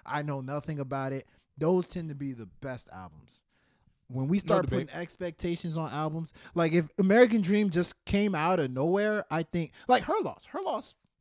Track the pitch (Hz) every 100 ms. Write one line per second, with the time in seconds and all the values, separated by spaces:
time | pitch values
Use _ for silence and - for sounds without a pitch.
0 | - 147 147 139 131 147 160 147 135 139
1 | 135 135 - _ _ - 156 180 170 180
2 | 160 139 139 120 101 - 139 123 - 92
3 | 90 78 - _ _ _ _ _ _ _
4 | - 123 139 196 180 196 143 131 - 170
5 | 175 - 180 156 175 170 170 160 156 139
6 | 156 160 160 - - 170 165 170 160 -
7 | 190 220 247 226 175 208 202 165 165 -
8 | - 202 208 165 165 180 135 127 160 196
9 | 214 214 - 160 165 170 156 - - 254
10 | - 415 240 - - 339 370 269 - -
11 | _ _